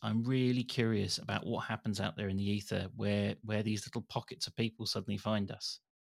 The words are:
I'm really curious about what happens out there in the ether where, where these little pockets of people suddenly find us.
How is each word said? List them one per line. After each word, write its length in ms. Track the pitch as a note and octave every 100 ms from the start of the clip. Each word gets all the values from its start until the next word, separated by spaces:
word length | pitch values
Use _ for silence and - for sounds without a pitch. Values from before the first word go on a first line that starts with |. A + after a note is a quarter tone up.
I'm 180 | G#2+ A2
really 400 | A#2 C3 B2+ B2
curious 540 | A#2+ - A2+ G#2+ G2 -
about 260 | - G2+
what 180 | - G#2 -
happens 340 | A2 A2+ G2
out 160 | G2 -
there 140 | G2+
in 80 | G2
the 60 | G2+
ether 400 | G#2 - G2 F#2+ -
where, 380 | G#2 G#2 G2+ -
where 200 | G#2+ G#2+
these 200 | G#2+ G#2+ -
little 160 | A#2+ -
pockets 360 | A#2+ - - -
of 100 | -
people 300 | A2+ - G#2+
suddenly 320 | A2 G2+ G2+
find 320 | G#2+ G#2+ G2
us. 300 | - - - _ _